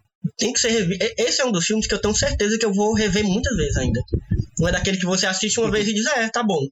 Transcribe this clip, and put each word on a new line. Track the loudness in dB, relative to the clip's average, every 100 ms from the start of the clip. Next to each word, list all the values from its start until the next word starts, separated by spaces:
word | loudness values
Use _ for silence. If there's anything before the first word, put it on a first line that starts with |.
| _ _ -6 -2
tem | -2
que | 2
ser | 2
revi-, | 2 2 0
e-, | -2 0
esse | 0 2
é |
um | 2
dos | 2
filmes | 0 0 0
que |
eu | 0
tenho | 0
certeza | 0 0 0 0 0
que | 0
eu |
vou | 2 2
rever | 2 2 2
muitas | 0 0 0 -2
vezes | 0 0
ainda. | 0 -2 -2 -4 -2 -4 -2 -2
Não | -2
é |
daquele | 0 -2 -2
que | 0
você | 0 0
assiste | -2 -2 0
uma | 0
vez | 0 0
e |
diz, | -2 0
"É, | 0 -2
tá | -2
bom, | 0 0 -4